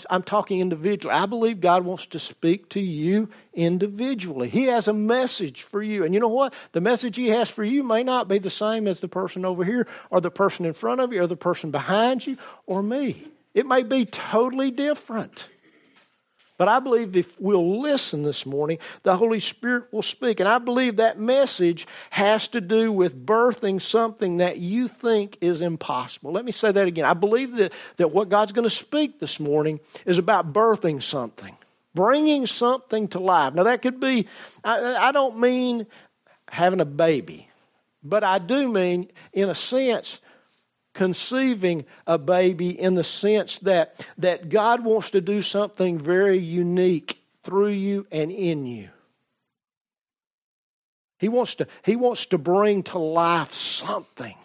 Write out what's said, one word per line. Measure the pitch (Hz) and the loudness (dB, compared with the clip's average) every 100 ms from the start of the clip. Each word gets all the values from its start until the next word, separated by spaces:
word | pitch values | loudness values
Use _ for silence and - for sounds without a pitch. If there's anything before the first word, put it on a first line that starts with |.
| - | -2
I'm | 180 | -4
talking | - 208 - 185 | 0 -2 0 -2
individually. | 185 160 170 202 143 | 0 0 -2 -2 0
I | 135 202 | 0 0
believe | 233 226 214 | 0 -2 2
God | 175 180 | 2 2
wants | 180 185 - | 2 -8 -10
to | 160 | -12
speak | - - 165 190 - | -12 -2 0 0 -2
to | 202 | -4
you | 190 151 160 202 214 - _ | -4 -2 0 0 0 -8 _
individually. | - 170 180 208 202 254 247 180 135 123 | -2 0 2 -2 -4 -4 -4 -6 -6 -2
He | 180 | 0
has | 262 240 208 | 2 2 0
a | |
message | 214 214 247 254 - 165 120 | 0 2 2 0 -2 -6 -8
for | - 202 | -8 -6
you. | 214 208 | -4 -2
And | 165 | 0
you | 196 | 2
know | 233 | 2
what? | 240 269 - - | 2 -2 -4 -8
The | 165 | -2
message | 196 247 247 233 | 0 0 -2 -2
he | 247 | 0
has | 226 220 | 2 0
for | - | -2
you | 214 277 | -2 0
may | 262 220 | 0 0
not | 254 254 190 | 2 -2 0
be | 196 | 0
the | 190 | 0
same | - 214 220 208 | -4 -2 0 -2
as | 180 | -2
the | 180 | -6
person | 180 185 185 | -6 -6 -4
over | 185 180 | -4 -2
here | 180 247 220 - - | -2 0 -2 -6 -2
or | 185 | 0
the | 170 | 0
person | - 196 - | 0 0 2
in | 170 | -4
front | 151 226 247 | -4 -4 0
of | 247 | 0
you | 214 | 0
or | 175 | -2
the | 170 | 0
person | 175 170 160 | -2 -2 -4
behind | 143 139 196 240 254 - | -4 0 2 2 0 -4
you | 254 - - - | -10 -12 -20 -6
or | 190 | -2
me. | 202 262 269 - - _ _ | -2 -2 -4 -6 -14 _ _
It | 202 262 | -2 2
may | 262 | 2
be | 226 269 | 2 0
totally | 226 - - 214 254 262 269 | 0 -4 -2 2 2 0 -2
different. | 247 285 294 - 226 - - - _ _ _ _ _ _ _ _ _ _ _ | 0 -2 -2 -6 -8 -8 -14 -20 _ _ _ _ _ _ _ _ _ _ _
But | 185 | 4
I | 240 | 4
believe | 262 233 220 185 | 2 0 2 -2
if | 175 - | -2 -4
we'll | 190 196 170 208 | 0 2 2 0
listen | 294 277 - 151 | 0 -2 -2 -4
this | 147 139 | -4 -4
morning, | 135 139 151 165 - - | -6 -4 -2 -4 -8 -4
the | 196 185 | 0 2
Holy | 226 226 | 2 0
Spirit | - - 233 247 247 | -4 -6 -2 -2 -2
will | 214 | -6
speak. | - - 247 202 | -6 -4 -2 2
And | 185 | 2
I | 240 | 2
believe | 240 247 254 208 | 2 0 0 2
that | 226 202 | 0 0
message | 220 269 262 - 175 165 - - - | 0 2 2 2 0 0 -8 -18 -8
has | - 202 214 - | 0 2 2 0
to | 240 | -6
do | 175 220 226 | 0 2 2
with | 202 180 131 127 | 2 0 0 0
birthing | 220 240 220 202 190 | 2 4 2 -2 -2
something | - 220 226 220 190 175 | 0 0 0 -2 -4 0
that | 180 - | 0 0
you | 175 226 254 | -4 -2 -4
think | - 240 220 202 - | -4 0 0 -2 -2
is | 175 165 | -2 0
impossible. | 175 160 - 127 131 - 139 | -2 -4 -4 -6 -6 -12 -6
Let | 180 | -6
me | 247 | -6
say | - 220 | 0 2
that | 196 190 | 4 2
again. | 165 143 | 2 2
I | |
believe | 170 202 233 269 240 | 2 2 0 -2 -2
that, | 190 - - - | -2 -2 -18 -2
that | 175 | 2
what | 233 202 | 2 2
God's | 208 214 | 2 2
gonna | 202 233 | 0 -2
speak | - - 294 302 - | -2 -4 -2 -2 -4
this | 151 - | -10 -6
morning | 147 151 151 151 - - | -2 0 0 -4 -12 -12
is | - 175 | 0 0
about | 175 202 165 | 2 0 2
birthing | 143 226 214 180 143 | 2 2 2 0 -2
something, | - 143 117 - 95 - _ _ _ | -6 -6 -8 -12 -20 -20 _ _ _
bringing | 156 202 285 302 294 233 | 0 4 4 4 2 0
something | - 240 262 - 220 208 | 0 0 0 -2 -4 -2
to | 180 | -2
life. | 185 175 135 | 2 2 2
Now, | 156 | 2
that | 202 247 | 2 2
could | 254 254 | -2 -2
be, | 262 247 - - - - | 0 0 -2 -10 -20 -10
I, | 214 226 240 240 233 | -2 -2 -2 2 2
I | |
don't | 285 269 226 | 4 0 2
mean | 247 254 254 240 214 - _ _ _ _ - | 2 2 0 -2 -6 -16 _ _ _ _ -16
having | - 175 190 | 0 2 2
a | |
baby, | 151 143 165 147 87 - - _ _ _ _ _ | -2 2 2 2 -4 -18 -20 _ _ _ _ _
but | 143 208 | -2 0
I | 202 190 | 2 0
do | 175 262 269 | 2 0 2
mean, | 208 180 180 196 - - | 0 0 0 -4 -14 -8
in | 190 196 | -2 -2
a | |
sense, | 165 - 254 262 220 - - _ _ _ _ _ _ _ | -2 -2 0 0 -2 -4 -16 _ _ _ _ _ _ _
conceiving | - 185 175 - 254 269 226 185 165 - - | -2 0 0 -4 0 0 0 0 -2 -6 -12
a | - 165 | -2 -2
baby | 143 180 185 170 180 | 2 4 4 2 -4
in | 175 185 185 | -2 0 0
the | |
sense | 165 - 202 214 180 - | -2 -2 0 0 0 -4
that, | 196 180 156 - - - | 0 2 2 -6 -20 -2
that | 180 170 165 | -2 -2 0
God | 208 214 240 | 2 4 2
wants | 233 220 - | 2 0 2
to | 196 | -2
do | 175 208 | 0 -2
something | 185 202 208 - 185 165 | 0 -2 -2 -2 -2 -2
very | 147 180 202 190 | 0 2 4 2
unique | 165 175 175 180 180 165 - - _ _ | 0 -2 0 2 2 2 -4 -16 _ _
through | - 190 208 | -2 2 2
you | 202 196 202 196 | 2 -2 -4 -4
and | 156 156 | -4 -4
in | 202 175 156 127 | -2 -2 -2 -6
you. | 117 98 _ _ _ _ _ _ _ _ _ _ _ _ _ _ _ _ _ _ _ _ _ _ _ | -10 -14 _ _ _ _ _ _ _ _ _ _ _ _ _ _ _ _ _ _ _ _ _ _ _
He | 202 | 0
wants | 240 240 | 0 -2
to, | - 151 - | -4 -8 -2
he | - | -2
wants | 233 247 220 - | 2 2 0 -2
to | 175 | -2
bring | 139 185 208 202 | 2 4 4 2
to | 175 185 | -2 -4
life | 156 165 170 170 151 | 0 2 2 2 -2
something | - - - - 196 - - 117 - | -8 -8 -8 -6 -8 -8 -14 -14 -14